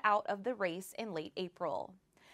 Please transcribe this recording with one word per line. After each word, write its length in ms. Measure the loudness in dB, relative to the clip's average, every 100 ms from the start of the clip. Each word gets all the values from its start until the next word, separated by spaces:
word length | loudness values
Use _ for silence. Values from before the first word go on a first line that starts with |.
out 220 | 4 4 4
of 180 | 0
the 100 | 0
race 400 | 0 0 0 -6 -6
in 160 | -4
late 180 | -4 -4 -4
April. 560 | -6 -2 -2 -2 -6 -12 _ _ -20